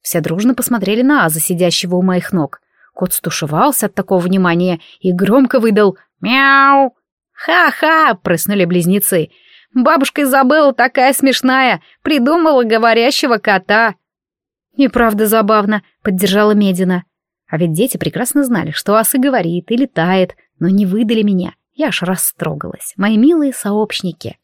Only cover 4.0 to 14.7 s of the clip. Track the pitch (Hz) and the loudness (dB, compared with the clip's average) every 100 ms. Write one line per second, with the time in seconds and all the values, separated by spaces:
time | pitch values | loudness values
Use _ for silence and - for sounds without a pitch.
4 | 185 190 175 190 180 170 180 165 - - | -2 -2 0 0 2 0 0 -4 -10 -6
5 | 185 180 196 240 262 262 226 208 208 185 | -4 0 2 2 2 2 2 2 2 0
6 | _ _ 190 254 277 277 277 277 269 _ | _ _ -2 0 4 4 4 4 2 _
7 | _ _ _ - - 339 320 240 311 320 | _ _ _ -14 -4 0 0 0 0 2
8 | 302 208 - 170 - 202 175 180 170 202 | 2 0 -2 -4 -2 -2 0 0 0 0
9 | 196 180 160 _ _ _ _ 254 254 311 | 0 -2 -4 _ _ _ _ 0 2 2
10 | 269 - 285 269 262 302 294 - 254 - | 0 -2 0 2 4 4 2 2 0 2
11 | 254 262 269 254 254 262 262 180 _ _ | 0 2 0 0 0 0 0 -2 _ _
12 | - 302 240 330 320 277 233 226 233 226 | -4 0 0 2 2 2 2 2 2 2
13 | 233 - 294 226 - 190 - 214 226 196 | 2 0 -2 -2 0 -2 0 0 0 -2
14 | _ _ _ _ _ _ _ | _ _ _ _ _ _ _